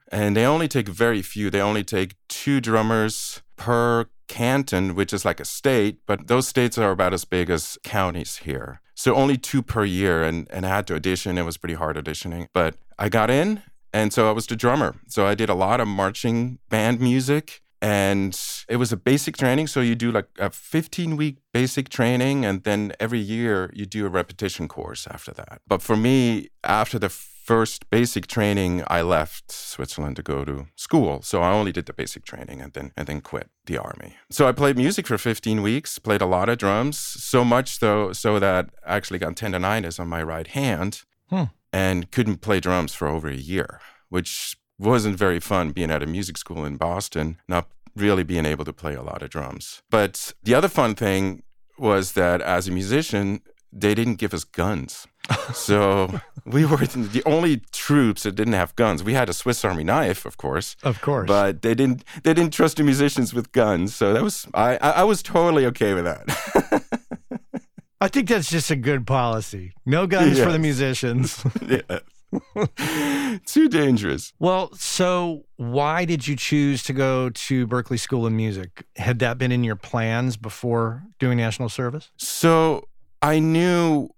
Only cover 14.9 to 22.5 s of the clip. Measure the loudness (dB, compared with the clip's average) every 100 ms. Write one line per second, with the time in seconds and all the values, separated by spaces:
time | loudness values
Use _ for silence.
14.9 | -2 -6 2 2 2 2 2 2 2 0
15.9 | 0 -2 0 0 0 -2 -6 -4 0 2
16.9 | 2 2 2 2 -2 -2 -16 _ _ 0
17.9 | 2 4 2 0 -4 -10 -10 -4 -2 0
18.9 | 0 2 2 0 0 2 2 0 0 0
19.9 | 0 0 0 -2 -4 -6 -6 -4 -4 -4
20.9 | -6 -4 -2 -4 -6 _ 0 0 0 -6
21.9 | 0 2 4 2 2 0